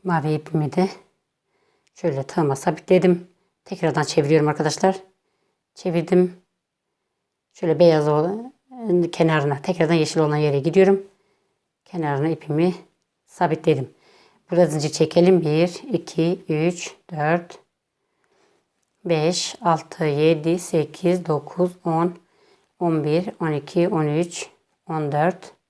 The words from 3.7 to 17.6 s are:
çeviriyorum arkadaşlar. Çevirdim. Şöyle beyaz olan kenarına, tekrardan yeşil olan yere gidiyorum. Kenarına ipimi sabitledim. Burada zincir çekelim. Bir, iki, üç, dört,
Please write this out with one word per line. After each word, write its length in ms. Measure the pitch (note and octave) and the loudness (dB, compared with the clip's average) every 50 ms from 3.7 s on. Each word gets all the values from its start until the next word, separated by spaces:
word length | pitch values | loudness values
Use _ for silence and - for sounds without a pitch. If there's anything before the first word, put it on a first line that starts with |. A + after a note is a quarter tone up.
| G3 - - D#3+ C3+ D#3 - | -10 -4 -2 -2 0 0 -2
çeviriyorum 460 | - - - C#3+ C#3 D#3+ D#3 D3 D3+ | 0 0 -2 2 2 2 2 2 2
arkadaşlar. 480 | D3+ - D#3 D#3 D3 - - F#3+ F#3+ - - _ _ _ _ _ _ _ _ _ _ _ _ _ _ | 0 0 -2 -2 -2 0 0 0 0 0 -8 _ _ _ _ _ _ _ _ _ _ _ _ _ _
Çevirdim. 600 | - - F#3 E3 E3+ D#3+ E3 F3+ F3+ F3+ F3+ F3+ - _ _ _ _ _ _ _ _ _ _ _ _ _ _ _ _ _ _ _ _ _ _ _ | -8 -6 -2 -2 -2 0 2 2 2 2 2 -2 -12 _ _ _ _ _ _ _ _ _ _ _ _ _ _ _ _ _ _ _ _ _ _ _
Şöyle 260 | - - E3+ D#3 C#3+ | -6 -2 -2 4 6
beyaz 300 | F3 E3+ D#3+ D#3 D3 D3+ | 6 6 6 4 2 2
olan 460 | D3+ D3+ D#3 F3 G3+ A3 A#3 C4 - _ _ _ C4 B3+ A#3 A3 F3 F3+ E3+ E3 - | 2 2 2 0 -4 -6 -10 -14 -18 _ _ _ -18 -12 -4 0 0 2 0 0 0
kenarına, 500 | - E3 D#3+ D#3 D#3 C#3+ D3 C#3+ C#3+ - | 0 2 2 2 2 0 0 -4 -4 -4
tekrardan 320 | - F3+ - E3 D#3 E3+ | -6 -2 0 0 2 2
yeşil 260 | E3 D#3 D3+ - E3 | 2 2 0 0 0
olan 160 | D#3 D3 D3+ | 0 2 2
yere 220 | D3 D3+ D3+ C#3 C#3 | 0 0 0 0 0
gidiyorum. 480 | C3+ E3 E3 F#3+ F#3+ F#3+ G3 G3 - - _ _ _ _ _ _ _ _ _ _ _ _ _ _ _ | -2 2 4 4 4 6 4 2 0 -10 _ _ _ _ _ _ _ _ _ _ _ _ _ _ _
Kenarına 440 | _ - F3+ D#3+ D3 C#3+ C3+ C#3+ D#3+ | _ -10 -6 -4 -4 -2 -2 -2 -2
ipimi 460 | E3 D#3+ - D3+ D3 D3+ E3+ F#3 F3 F3+ - _ _ _ _ _ _ _ _ | -4 -6 -6 -6 -2 0 0 0 -2 -4 -12 _ _ _ _ _ _ _ _
sabitledim. 680 | _ - - F3+ E3 D#3 D#3 - E3 D3 C3 C3+ - _ _ _ _ _ _ _ _ _ _ _ _ | _ -6 -4 -2 -2 -2 -2 0 0 0 0 -2 -8 _ _ _ _ _ _ _ _ _ _ _ _
Burada 160 | F3+ E3+ F3+ | 2 2 2
zincir 260 | E3 D3 D#3 D3 D#3 - | 2 2 -2 -4 -4 0
çekelim. 480 | - D#3+ D#3 - F3 E3+ F3+ F#3+ F3+ | 0 -2 2 4 4 6 6 6 4
Bir, 520 | D#3+ D3+ D3+ D#3 E3+ F3+ F3 - - D4 A#3 | 4 2 2 2 2 0 -2 -8 -10 -4 -6
iki, 520 | E3 - - - - D#3+ E3+ F3+ F3+ - - | -4 -6 -4 -4 -2 0 0 -2 -4 -4 -4
üç, 460 | D#3+ D3+ D#3 F3 F3+ F3 - - - _ _ - | -2 0 0 -2 -2 -4 -12 -14 -16 _ _ -14
dört, 480 | F3+ D3+ D3 D3+ E3 F3 F3 - - - | -8 -4 -2 0 0 -2 -4 -8 -20 -20